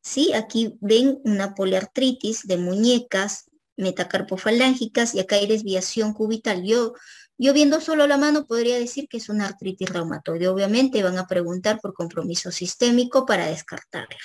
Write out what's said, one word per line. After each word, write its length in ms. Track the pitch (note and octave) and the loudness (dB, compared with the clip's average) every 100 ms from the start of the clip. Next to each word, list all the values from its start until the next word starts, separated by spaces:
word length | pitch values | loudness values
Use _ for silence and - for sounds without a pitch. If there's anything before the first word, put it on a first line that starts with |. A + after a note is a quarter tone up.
¿Sí? 300 | - C4 E4 | -6 0 2
Aquí 460 | A3+ G#3+ A3+ A3+ - | 2 -2 -2 -2 -4
ven 400 | G3+ A3 C4+ C4+ | 2 4 4 2
una 300 | A3 G3+ G3 | 0 0 -2
poliartritis 920 | G3 F#3+ F#3+ G3 - C4 B3+ G#3+ A3 G3+ | -2 0 0 -2 0 0 0 -6 -6 -4
de 100 | F3+ | -2
muñecas, 920 | F3+ F#3+ A#3 A#3+ B3 F#3+ G3+ - _ _ _ - | 0 2 4 2 0 -4 -2 -8 _ _ _ -6
metacarpofalángicas, 1400 | F#3 F3+ F3+ F#3+ - F#3 G#3+ A#3 C4 B3+ A3 A#3 A#3 | -4 -4 -4 -4 -4 -4 0 2 4 2 0 0 0
y 60 | G3 | -2
acá 160 | F#3 G3+ | 0 2
hay 100 | G3+ | 2
desviación 680 | A3 G#3+ F#3 F#3 A3+ G#3+ | 0 0 -4 -2 -2 -2
cubital. 480 | G#3+ A3 A3 A3 F#3 | -2 -4 -2 -2 -4
Yo, 300 | F#3 A#3 A3+ A#3 - - - - | 0 0 0 -6 -20 -20 -20 0
yo 160 | C4 | 4
viendo 280 | C#4+ D4 D#4 | 6 4 4
solo 260 | D#4 D#4 C#4+ | 0 2 4
la 100 | C#4 | 4
mano 300 | D4 D4+ C#4+ | 4 2 0
podría 320 | A#3 A#3 B3 | -2 0 0
decir 300 | A#3+ C#4 C#4+ | -4 -6 -10
que 80 | A#3 | -10
es 120 | - | -4
una 180 | G#3+ G3 | -4 -4
artritis 440 | - F#3+ F#3 F#3 | -6 -10 -6 -4
reumatoide. 580 | F3+ E3 C#3+ - E3 F#3 | -4 -4 -6 -6 -2 0
Obviamente 540 | F#3+ G3 A3+ C4+ C4 | 0 2 2 2 2
van 160 | F#3 F#3 | 0 -2
a 80 | F#3 | -2
preguntar 540 | F3+ E3+ F3+ G3+ G#3+ | -2 -2 -2 -2 -2
por 120 | G3+ | -6
compromiso 600 | - E3+ E3 F3 E3+ F3+ | -6 -6 -6 -6 -6 -8
sistémico 760 | - F3+ - A#3+ A#3+ B3 C4+ B3+ | -8 -8 0 2 4 4 0 2
para 200 | G3 E3 | 0 0
descartarla. 680 | D#3+ - - _ E3 - - | -6 -10 -16 _ -14 -12 -16